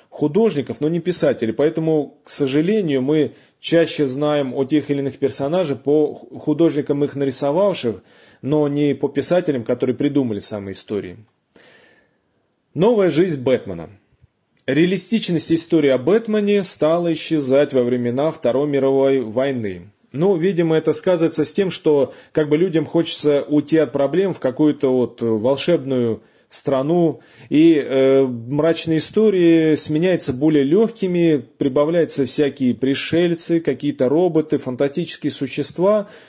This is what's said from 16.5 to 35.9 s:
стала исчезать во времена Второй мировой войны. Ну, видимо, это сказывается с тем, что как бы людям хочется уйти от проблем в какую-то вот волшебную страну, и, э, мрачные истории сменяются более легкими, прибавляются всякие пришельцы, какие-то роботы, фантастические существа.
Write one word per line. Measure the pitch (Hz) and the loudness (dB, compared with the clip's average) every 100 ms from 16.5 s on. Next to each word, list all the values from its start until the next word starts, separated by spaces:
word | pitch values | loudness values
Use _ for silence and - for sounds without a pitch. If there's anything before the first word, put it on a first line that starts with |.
| 202 | 0
стала | 185 - 151 170 175 | -2 -2 0 0 0
исчезать | 160 - 160 131 135 143 | -4 -2 -2 2 2 2
во | 131 | 2
времена | 120 123 120 123 156 | 0 0 -2 -2 -2
Второй | 156 120 123 147 | -2 -2 0 0
мировой | 139 135 135 139 135 | 0 2 2 2 2
войны. | 110 110 139 127 104 90 98 _ _ | -2 -2 -2 -2 -6 -10 -16 _ _
Ну, | 135 185 175 | -2 0 0
видимо, | 156 160 165 160 | 0 0 2 2
это | 160 | 0
сказывается | 147 185 175 165 139 | 0 0 2 0 0
с | 147 | -2
тем, | - 190 | -2 -4
что | - 165 147 127 - - | -2 0 2 0 -4 -8
как | - 151 | -4 0
бы | 151 | 2
людям | 185 156 143 | 2 0 -2
хочется | 170 165 - 147 143 | -2 -2 -2 0 0
уйти | 127 147 - 160 | 0 -2 2 2
от | 139 | 2
проблем | 139 139 165 196 | 0 0 0 -2
в | 156 | -2
какую-то | 131 127 151 147 135 | -4 2 2 2 0
вот | 127 120 - | 2 0 -2
волшебную | 117 110 120 139 175 165 131 127 117 107 _ _ _ | -2 0 0 0 0 0 0 -2 0 -2 _ _ _
страну, | - - 131 143 175 165 127 - - - | -10 -4 -2 0 2 2 -2 -12 -20 -2
и, | 147 165 156 | 4 6 6
э, | 120 135 135 135 | 2 2 4 4
мрачные | 131 120 117 143 160 165 165 160 | 2 -2 -6 0 0 0 0 -2
истории | - 214 220 185 170 165 160 151 | 0 2 2 4 4 6 4 2
сменяются | - 151 185 170 - | 0 0 0 0 -2
более | 127 156 156 | 0 2 2
легкими, | 139 185 220 - 190 175 170 147 120 - | 4 2 2 0 -2 0 2 0 -2 -4
прибавляются | 139 135 147 170 156 - 127 | -2 0 0 0 0 0 -2
всякие | - 143 123 127 | 0 0 0 -2
пришельцы, | 113 131 135 - 160 175 165 - 165 | 0 -2 -2 -2 0 0 0 -2 -2
какие-то | 175 123 147 139 127 | -2 -4 -4 0 0
роботы, | 151 180 160 156 143 | 2 2 0 0 -2
фантастические | 127 123 139 156 160 - 147 | -4 -2 -2 -2 -6 -6 -6
существа. | - 135 - 139 - 190 | -6 -6 -6 -6 -2 0